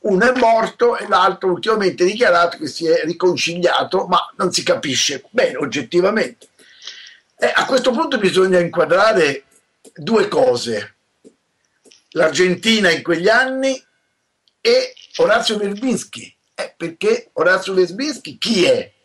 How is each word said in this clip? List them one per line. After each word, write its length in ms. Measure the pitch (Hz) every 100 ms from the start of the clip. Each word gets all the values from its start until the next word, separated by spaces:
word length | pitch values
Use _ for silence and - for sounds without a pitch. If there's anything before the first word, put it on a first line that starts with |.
Uno 300 | 220 190 240
è 60 | 254
morto 580 | 226 226 220 - 240 -
e 100 | 202
l'altro 420 | 196 185 185 190
ultimamente 560 | 160 214 220 190 127 175
dichiarato 500 | 214 226 170 175 -
che 120 | 151
si 180 | - 165
è 160 | 165
riconciliato, 1000 | 156 170 180 156 - 175 175 135 175 190 180
ma 120 | 175 - -
non 140 | 185
si 120 | 180
capisce 600 | - 170 147 123 - 135 -
bene 300 | - - 127
oggettivamente. 920 | 143 147 - 175 190 220 143 - _ _ _ - - - - - _ _
Eh, 160 | -
a 120 | - -
questo 240 | - 262
punto 260 | 247 320 262
bisogna 420 | 190 170 185 180
inquadrare 840 | 170 170 147 175 220 196 151 139 _ _ _ _ -
due 320 | - 156 226 180
cose. 680 | 165 254 120 113 107 101 _ _ _ - _ _ _ _ _ _ _ _
L'Argentina 760 | 156 160 139 185 180 226 220 185
in 120 | 156
quegli 260 | 127 165 190
anni 540 | 233 262 262 269 262 _ _ _ _ _ _ _ _
e 320 | 226 254 254 - - -
Orazio 420 | 175 226 226 214
Verbinski. 760 | 202 202 254 220 - - - _ _
Eh, 180 | - -
perché 540 | _ 165 165 208 240 -
Orazio 400 | - 165 185 190
Verbinski 640 | 190 180 190 294 277 - 123
chi 260 | - 208
è? 260 | 143 120 - _